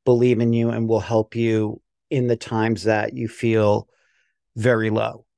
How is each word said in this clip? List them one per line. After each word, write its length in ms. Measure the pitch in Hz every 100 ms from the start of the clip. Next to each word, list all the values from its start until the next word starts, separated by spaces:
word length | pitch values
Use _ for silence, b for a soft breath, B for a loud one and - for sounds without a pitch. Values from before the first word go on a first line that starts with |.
believe 380 | - 120 123 113
in 100 | 117
you 180 | 117 117
and 200 | 117 113
will 100 | 110
help 360 | 104 113 107 117
you 460 | 113 110 107 - _ _ _
in 180 | 143 123
the 80 | 113
times 480 | - 113 113 104
that 300 | 104 107 110
you 140 | 127 113
feel 580 | - 117 110 104 107 - _ _ _ _ _ _ 113
very 320 | 117 113 110
low. 360 | 110 110 - _